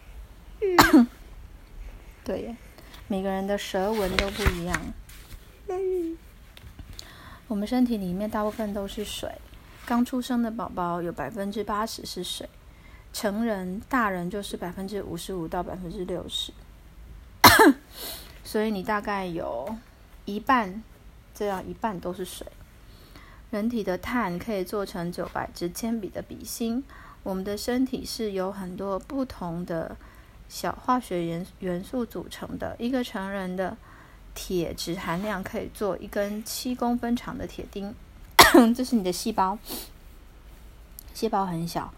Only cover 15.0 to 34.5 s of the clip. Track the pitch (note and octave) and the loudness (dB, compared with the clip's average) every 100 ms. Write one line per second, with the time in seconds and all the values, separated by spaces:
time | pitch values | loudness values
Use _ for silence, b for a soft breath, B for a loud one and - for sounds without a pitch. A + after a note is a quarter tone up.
15 | - E3+ - F#3+ E3 F3+ F3 F#3 F3 G3+ | -4 -6 -4 -4 -2 -2 -2 -4 -6 -6
16 | F3+ F3 - - - - - - - - | -4 -4 -4 -4 -6 -8 -16 -18 -18 -18
17 | - - - - - - E4+ - - B | -16 -16 -16 10 12 12 12 10 2 B
18 | B B B B - G#3+ A3 G3 F3+ G#3+ | B B B B -2 2 2 2 2 2
19 | G#3+ G3+ F#3 E3 - A#2 D3+ A3+ - - | 2 0 0 -2 -2 -2 -4 -6 -10 -20
20 | - - - G#3 A#3 B3+ F#3+ G#3 - - | -20 -12 -6 -2 4 4 4 -4 -12 -18
21 | - - - - G#3 F#3 - F3 A3+ F3 | -20 -20 -12 -2 0 0 -4 -2 -2 -2
22 | F3+ F#3 F3+ - - - - B B B | -4 -4 -6 -8 -12 -14 -20 B B B
23 | B B B B - G#3+ A3 A#3+ F#3+ F3+ | B B B B -6 -2 0 0 0 -2
24 | F3+ B3 G3+ F3 - G3+ F#3 G#3+ G3 F#3+ | 0 0 2 0 -2 -2 0 -2 -2 -2
25 | E3+ F3 E3+ - - - F3 F3 A3+ A#3 | -4 -2 -4 -4 -4 -4 -4 -2 -2 -2
26 | F#3+ - - D#3+ G3 - A3+ A#3+ C#4 B | -4 -8 -8 -10 -8 -4 -2 -2 -4 B
27 | B B G3+ F#3+ G3 G#3 - B3 B3+ F3 | B B -4 -2 -2 -4 0 2 2 0
28 | F#3 - G#3+ F#3+ F#3 G3+ F#3 F3+ G3 F#3+ | -4 -2 -2 0 -2 -2 -6 -4 -2 -2
29 | - C#4 C4 - F3 E3+ F3 E3 - - | -2 -2 -2 -4 -4 -2 -2 -2 -4 -8
30 | B B B B - - F3 - - B3+ | B B B B -14 -4 -2 0 2 2
31 | - F3 E3+ E3 F#3+ - F#3 F3 G3 B3+ | 2 0 0 -2 -4 -6 -2 -2 -2 -2
32 | A3+ F3+ - - - - - - A#3+ C4 | -2 -4 -8 -8 -6 -4 -6 -2 0 2
33 | B3 G3+ G3 G3+ F#3 F#3 F3+ A3+ B B | 0 -2 -4 -2 -2 0 -2 -4 B B
34 | B B B - - | B B B -10 0